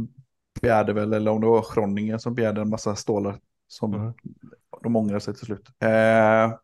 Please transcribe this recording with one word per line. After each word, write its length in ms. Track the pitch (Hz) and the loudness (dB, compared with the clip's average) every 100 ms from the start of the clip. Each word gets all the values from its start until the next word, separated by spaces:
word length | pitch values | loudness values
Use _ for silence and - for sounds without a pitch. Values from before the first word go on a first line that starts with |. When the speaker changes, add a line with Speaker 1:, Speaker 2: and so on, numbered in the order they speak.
| 117 _ _ _ _ - | -10 _ _ _ _ -4
Speaker 1:
begärde 320 | 123 110 104 | 2 2 2
väl, 200 | 104 104 | -2 0
eller 180 | 107 107 | 0 0
om 100 | 110 | 2
det 60 | 113 | 4
var 160 | 113 | 2
Schronningen 580 | 110 117 101 101 107 110 | 2 -2 -2 -2 -4 -6
som 140 | 120 | -6
begärde 260 | 123 110 104 | -2 -2 -2
en 100 | 107 | -4
massa 260 | 107 110 101 | -4 -6 -6
stålar 440 | - 104 98 104 _ _ _ | -2 -2 -2 -6 _ _ _
som 220 | - 110 | -8 -6
Speaker 2:
Mhm. 220 | 101 113 - - - - - _ - | -4 -6 -10 -16 -20 -20 -20 _ -10
Speaker 1:
de 140 | 117 113 | -2 -2
ångrade 240 | 104 101 | 0 -4
sig 140 | 104 | -6
till 120 | 101 117 | -10 -10
slut. 220 | 98 - - | -12 -14 -4
Eh, 720 | 110 110 110 113 110 110 113 113 | 2 4 6 6 6 6 4 -2